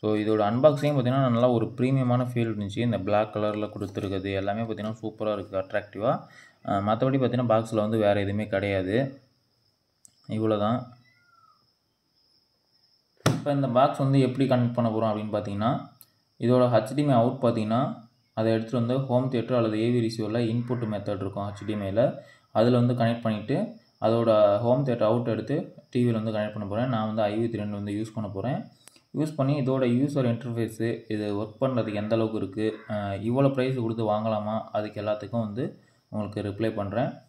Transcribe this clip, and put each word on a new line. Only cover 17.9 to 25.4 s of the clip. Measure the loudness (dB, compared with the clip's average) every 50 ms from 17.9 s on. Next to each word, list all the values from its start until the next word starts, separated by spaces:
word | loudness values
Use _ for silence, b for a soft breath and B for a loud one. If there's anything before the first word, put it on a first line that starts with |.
| -4 -8 -14 -20 _ _ _ _ _
அதை | -2 0 2 2
எடுத்துட்டு | 0 0 -2 -2 0 0
வந்து | 0 0 -2 -2
ஹோம் | 0 0 0 0 0
தியேட்டர் | -2 -2 -2 0 0
அல்லது | 2 2 2 0 0
ஏ | 0 2
வி | 2 2 0
ரிசீவர்ல | 0 -2 -4 -4 -2 -2 0
இன்புட் | 0 0 0 -2 -2 -2 -4 -4 -4 -4
மெத்தட் | -4 -6 -4 -6 -6 -4
இருக்கும் | -4 -6 -6 -6 -6 -6
ஹெச் | -8 -10 -6
டி | -6 -6
எம் | -4 -4
ஐல. | -2 2 2 2 2 2 B B B B B B B _
அதுல | 2 4 4 6
வந்து | 4 4 2 2
கனெக்ட் | 2 0 0 0 0
பண்ணிட்டு, | -2 -4 -4 -4 -2 -2 -2 -2 -2 -4 -8 B B B B _
அதோட | 0 2 2 4 4 4 6 6 6 6 4 4
ஹோம் | 4 2 2 2 2
தியேட்டர் | 0 0 2 2 2
அவுட் | 2 2 2
எடுத்து | 0 -2 -4